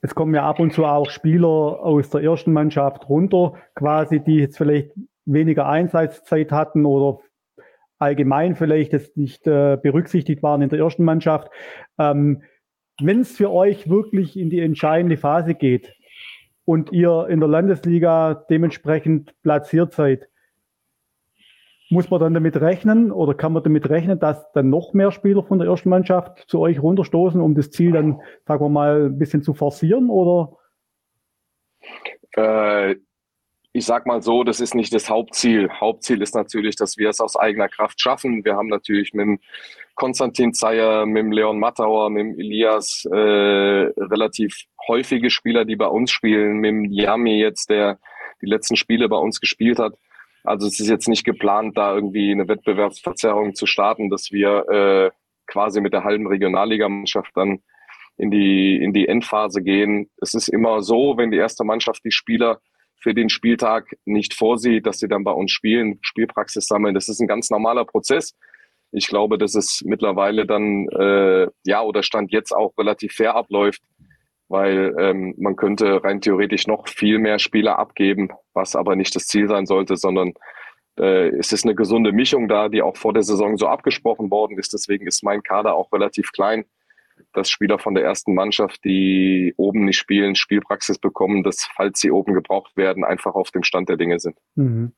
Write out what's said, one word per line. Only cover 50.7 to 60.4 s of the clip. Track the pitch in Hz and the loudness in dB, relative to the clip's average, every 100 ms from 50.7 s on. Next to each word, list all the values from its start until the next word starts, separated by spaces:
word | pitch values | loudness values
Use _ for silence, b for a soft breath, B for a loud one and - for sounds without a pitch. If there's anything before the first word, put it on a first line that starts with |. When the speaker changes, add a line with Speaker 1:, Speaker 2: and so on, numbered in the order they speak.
| 98 | -4
Speaker 2:
ist | 107 | 0
jetzt | 110 - | 0 0
nicht | 110 | -2
geplant, | - - 101 101 110 110 | -2 -2 0 0 -2 -2
da | 101 101 | 0 0
irgendwie | 101 101 101 | -2 -2 0
eine | 101 90 | 0 -2
Wettbewerbsverzerrung | 107 - 98 104 - - - 113 104 104 95 | -2 -2 0 0 -2 -10 -2 0 0 -2 -4
zu | 104 | -4
starten, | - 101 113 104 | 0 0 0 -2
dass | 95 - | -4 -4
wir, | 101 101 101 - | -2 2 2 2
äh, | 104 101 95 95 - _ _ - | 2 4 4 2 -2 _ _ -10
quasi | - 104 104 | -4 -2 0
mit | 98 | -2
der | 101 | -2
halben | 95 107 104 | -2 -2 0
Regionalligamannschaft | 98 95 95 107 110 104 101 101 104 - - | 0 0 0 0 0 0 -2 -4 -6 -6 -2
dann | 98 98 _ B B B B _ | -2 -2 _ B B B B _
in | 107 | -2
die, | 104 98 98 95 95 | 2 2 2 2 2
in | 82 | 0
die | 101 98 | 0 2
Endphase | 110 117 107 107 95 | 0 -2 -2 -2 -4
gehen. | 92 98 104 104 104 _ | 0 0 2 -2 -6 _
Es | - | -6
ist | 117 | -6